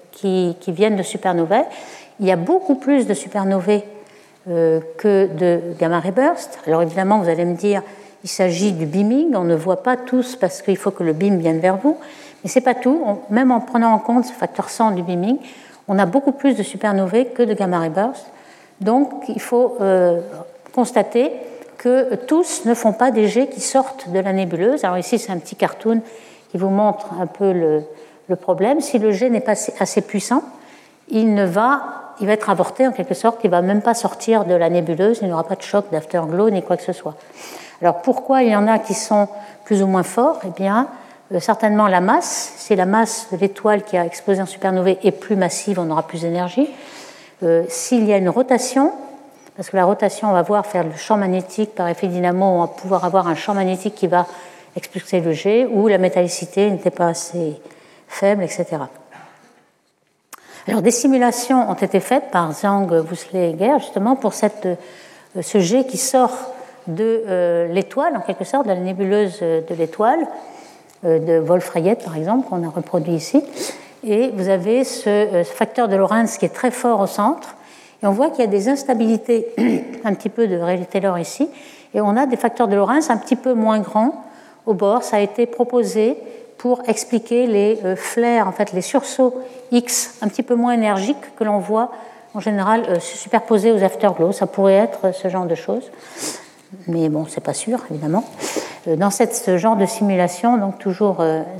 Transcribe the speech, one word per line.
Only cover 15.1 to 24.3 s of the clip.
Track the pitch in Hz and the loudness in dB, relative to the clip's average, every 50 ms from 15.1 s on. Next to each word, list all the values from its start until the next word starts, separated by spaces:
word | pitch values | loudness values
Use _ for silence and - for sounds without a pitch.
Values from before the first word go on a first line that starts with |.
| 180 175 180 214 262 302 - - - - - - - - _ - | -2 -2 0 0 0 -2 -4 -8 -20 -20 -20 -20 -20 -14 _ -2
on | 196 196 | 2 2
a | 196 | 2
beaucoup | 175 175 277 277 294 277 | 4 2 0 0 0 -2
plus | - - 277 247 | 0 2 0 2
de | 214 190 | 0 -2
supernovae | - - 185 - 214 196 190 190 180 202 233 262 247 240 | -6 -6 -4 -2 0 0 0 0 2 2 0 0 0 0
que | - 240 | 0 0
de | 233 214 | 0 0
gamma | 185 202 180 180 170 | 0 0 0 0 0
ray | 165 165 | -2 -2
bursts. | 156 190 208 247 262 - - - - - - - - - - - _ - | 0 0 -2 -2 -2 -8 -14 -20 -20 -20 -20 -20 -20 -20 -20 -20 _ -6
Donc | 190 208 233 269 285 277 - - - - | -2 2 2 2 2 0 -2 -10 -10 -8
il | 220 220 | -8 -8
faut, | - - 240 240 247 233 - - | -6 -2 2 2 2 2 0 0
euh, | 196 196 190 185 180 175 170 170 175 - - 156 175 - - - - - - | 0 2 4 4 4 4 2 0 -2 -6 -10 -14 -16 -18 -20 -20 -20 -8 -2
constater | 254 233 - - 220 196 208 - 240 254 247 - - - - - - - - - - | 0 0 2 2 0 0 2 2 0 0 0 -2 -6 -12 -14 -16 -18 -20 -20 -12 -4
que | - 247 247 262 254 254 214 | 0 2 2 2 2 2 -2
tous | 190 - - 311 330 359 - - - - | -4 -2 0 2 2 2 0 -2 -4 0
ne | 226 233 | 0 0
font | 226 - 220 202 | 2 2 0 2
pas | - 247 262 | 4 2 2
des | 220 220 214 202 | 4 4 2 2
jets | 180 233 277 | 4 2 0
qui | 285 - - | 0 -2 -6
sortent | - - - 269 262 - - - - 175 | -6 0 0 0 0 0 -4 -12 -10 -4
de | 170 190 | -2 -2
la | 190 202 | 0 0